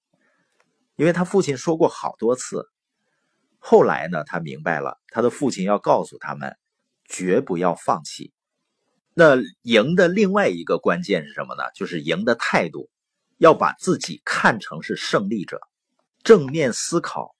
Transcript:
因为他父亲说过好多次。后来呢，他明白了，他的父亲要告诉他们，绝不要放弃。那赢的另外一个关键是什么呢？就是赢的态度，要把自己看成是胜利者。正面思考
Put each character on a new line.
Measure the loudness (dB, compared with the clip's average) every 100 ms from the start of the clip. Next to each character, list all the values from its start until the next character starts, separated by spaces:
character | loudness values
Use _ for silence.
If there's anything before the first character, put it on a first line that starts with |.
| _ _ _ _ _ _ _ _ _ -2
因 | 0
为 |
他 | 0 0
父 | 0
亲 | 0 -2
说 | -2 2
过 | 0
好 | 0 -8 -2
多 | -2 -2
次。 | -4 -10 -12 _ _ _ _ _ _ _ _ _
后 | 4 6
来 | 6 2 -4
呢， | -6
他 | -6 -8
明 | -8 -8
白 | -4 -4
了， | -6 -10 _
他 | -2
的 | -2
父 | 0 -4
亲 | -2 0
要 | 0
告 | 2 0 -2
诉 | -10
他 | -12 -10
们， | -12 -14 _ _ _ _
绝 | -16 -6 0 0
不 | 0 -2
要 | -2 -2
放 | -2 -4 -6
弃。 | -16 -18 _ _ _ _ _ _ _ _
那 | 6 6 6 0 -8
赢 | 2 4 4 4
的 | 2
另 | 2 2
外 | 2 0
一 | -2
个 | -4 -2
关 | 0 -2
键 | -2 -4 -4
是 |
什 | -12
么 | -10 -8
呢？ | -10 -8
就 | -8
是 | -6
赢 | -4 -2
的 | -2 -2
态 | 0 0 -2
度， | -6 -16 _ _ _ _ 4
要 | 6
把 | 6 2
自 | -2 -2 -4
己 | -4 -10
看 | -6 0 0 0
成 | -6 -12
是 | -8 -8
胜 | -2 -2 -2
利 | -6
者。 | -8 -12 -16 _ _ _ _ _
正 | 4 4 4
面 | -2 -2
思 | -4 -4 -4
考 | -4 -10 -12